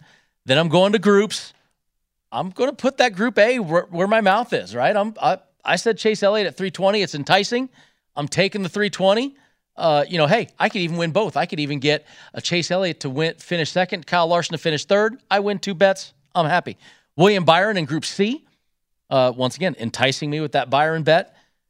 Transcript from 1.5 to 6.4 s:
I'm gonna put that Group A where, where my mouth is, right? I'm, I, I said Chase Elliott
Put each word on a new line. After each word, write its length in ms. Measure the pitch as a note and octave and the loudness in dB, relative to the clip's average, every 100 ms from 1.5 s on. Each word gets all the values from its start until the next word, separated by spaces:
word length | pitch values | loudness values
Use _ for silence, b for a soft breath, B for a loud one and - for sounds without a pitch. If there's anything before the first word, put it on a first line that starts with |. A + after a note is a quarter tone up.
| _ _ _ _ _ _ _ - | _ _ _ _ _ _ _ -10
I'm 180 | A#2 F3+ | -8 -6
gonna 220 | - B3+ | -4 -4
put 260 | C#4+ B3+ C4 | -2 -2 2
that 160 | B3 | 0
Group 240 | F3+ A#3 G3+ | 0 0 4
A 200 | G#3+ B3+ | 2 2
where, 220 | F3 E3+ - | 0 -2 -2
where 160 | E3+ G3 | -2 0
my 120 | A3 | 2
mouth 320 | G3 G3+ A#3+ | 2 2 0
is, 220 | D3+ F2+ | -6 -6
right? 200 | A#2 B2+ G#3 | -2 0 0
I'm, 180 | G#3+ A3 | -2 -2
I, 160 | D3 F#3 _ _ | -2 -2 _ _
I 120 | - F3 | -4 -2
said 200 | A#3 G#3 | 0 -2
Chase 240 | A3 A3 | -2 0
Elliott 240 | G3+ G#3+ | 0 0